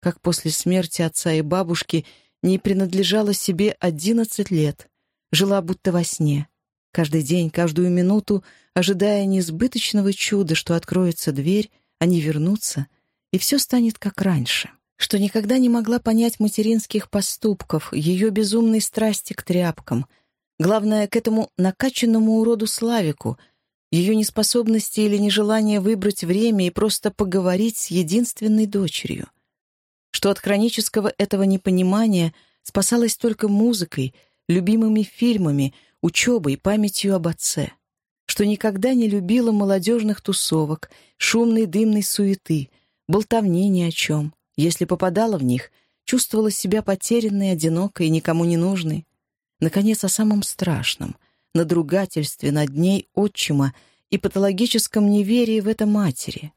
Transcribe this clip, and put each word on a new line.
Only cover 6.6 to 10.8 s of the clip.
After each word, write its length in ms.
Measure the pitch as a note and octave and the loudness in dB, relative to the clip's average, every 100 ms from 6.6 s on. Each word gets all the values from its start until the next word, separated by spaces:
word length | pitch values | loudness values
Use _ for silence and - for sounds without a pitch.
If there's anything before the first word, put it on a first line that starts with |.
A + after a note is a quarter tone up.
| _ _ _ | _ _ _
Каждый 300 | - D#3+ D#3+ | -4 0 0
день, 280 | C#3 F3 E3 | 0 0 0
каждую 400 | D#3+ E3+ D#3 F3+ | 0 -2 0 0
минуту, 520 | F3 F3+ G#3 - G3+ - - _ | 2 2 0 0 -4 -4 -20 _
ожидая 500 | - F3 F#3+ G3+ G#3 G3 | -2 0 2 2 0 0
несбыточного 840 | F#3+ E3+ D#3+ B3 A#3+ - G#3 G3 | 0 -2 -2 -2 -2 -2 0 0
чуда, 420 | G3 - G3+ F3+ | -2 -2 0 0
что 200 | D#3+ - | -2 0
откроется 580 | E3+ | -2